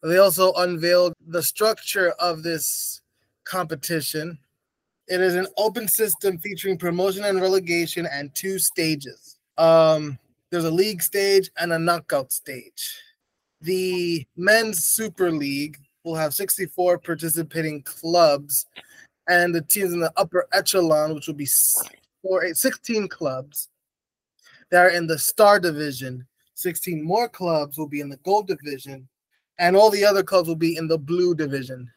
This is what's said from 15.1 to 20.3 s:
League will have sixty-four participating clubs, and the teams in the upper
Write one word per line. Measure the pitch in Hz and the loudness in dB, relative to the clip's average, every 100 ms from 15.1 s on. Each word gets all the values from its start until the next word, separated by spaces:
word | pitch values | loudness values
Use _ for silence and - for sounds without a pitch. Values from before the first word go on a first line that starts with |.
| 165 180 | -2 0
League | 160 139 139 147 147 _ _ | 0 -2 -4 -6 -10 _ _
will | 165 160 | -8 -4
have | 156 | -2
sixty-four | 143 196 - 180 - 180 175 | -4 -4 -4 -6 -2 0 0
participating | - 160 165 156 156 165 156 151 | -2 -6 -4 -4 -4 -4 -6 -8
clubs, | - - 165 175 165 143 143 - - - - - - _ - | -12 -12 -2 4 4 4 -2 -4 -4 -16 -20 -20 -20 _ 0
and | 175 175 | 2 4
the | 170 | 0
teams | 151 208 190 | -2 -2 0
in | 175 | 0
the | 160 - | -2 0
upper | 196 | 0